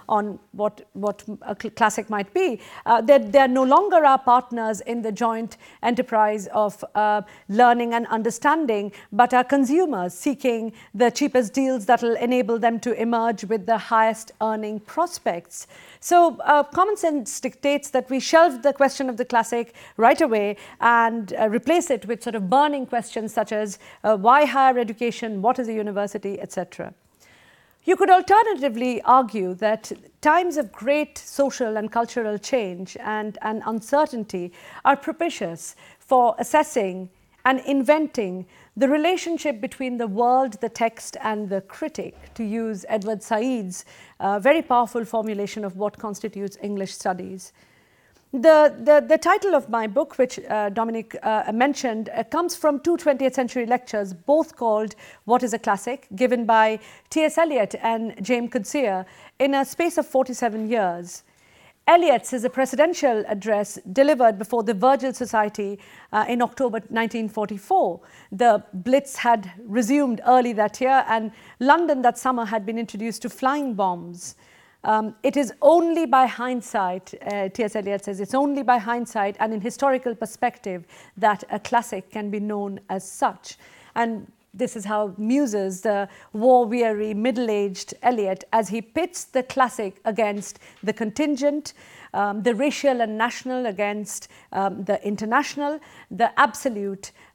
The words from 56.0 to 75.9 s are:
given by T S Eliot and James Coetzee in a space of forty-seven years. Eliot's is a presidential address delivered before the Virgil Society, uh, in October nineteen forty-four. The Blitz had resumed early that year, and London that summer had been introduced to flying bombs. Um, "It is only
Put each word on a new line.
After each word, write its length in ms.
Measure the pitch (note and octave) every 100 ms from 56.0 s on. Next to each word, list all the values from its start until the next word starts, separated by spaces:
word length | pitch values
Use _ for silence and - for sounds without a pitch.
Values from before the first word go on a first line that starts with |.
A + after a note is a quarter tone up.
| -
given 300 | G3 B3 A#3+
by 340 | A3+ A3+ A3 A3 - - -
T 140 | D#4
S 160 | D#4 D#4
Eliot 360 | E4 C4+ G#3 -
and 320 | A3+ A3+ A3+ -
James 280 | G3 B3 A#3+
Coetzee 560 | B3+ G3 D4+ A#3+ F#3 F#3 - - -
in 160 | C#4
a 100 | C#4
space 320 | C4+ - E4+ E4
of 100 | D4
forty-seven 640 | C4 C4 B3 A#3 A3 A3
years. 540 | A#3 F#3 E3+ F3 - _ _ _ _ _ _ -
Eliot's 480 | E4+ E4+ A#3+ -
is 100 | C4
a 60 | A#3+
presidential 760 | B3+ B3 B3 E4 D#4+ C#4 A3 -
address 500 | G#3 G#3 G#3 G3+ - -
delivered 420 | F#3 C#4+ C#4+ A#3 G3
before 260 | G#3+ A#3+
the 120 | G#3+
Virgil 400 | G3+ B3 C4+ C4
Society, 640 | - A#3+ A3 G#3+ G#3+ G3+ G3+ - - -
uh, 140 | G#3+ G#3+
in 140 | A#3+
October 400 | A#3+ - B3 G#3+ -
nineteen 400 | A3+ A3+ A#3 G#3+
forty-four. 680 | G#3+ G#3 G3+ - F#4+ A#3 F3 - - -
The 320 | G3 A#3+ G#3 -
Blitz 420 | F#3 G3 C4+ C#4 -
had 340 | A#3+ A#3 F#3 F3+
resumed 560 | A#3 G#3+ G#3+ C#4+ C#4 A3+ -
early 260 | B3+ A#3+
that 300 | G#3+ G#3 -
year, 200 | B3+ C4+ -
and 240 | A3 A3 - - -
London 420 | B3+ E4 E4+ C4+
that 160 | A#3+ A#3
summer 260 | C4 B3
had 220 | A3 A3 G3
been 120 | A3+
introduced 440 | A3+ G3+ A3+ -
to 80 | A#3
flying 420 | - C4 D4 C#4
bombs. 640 | G3+ F#3+ F3 E3+ F3 - - _ _ _ _
Um, 320 | - G#3+ G#3+ -
"It 120 | C#4 C#4+
is 160 | B3 -
only 460 | C#4 E4+ E4+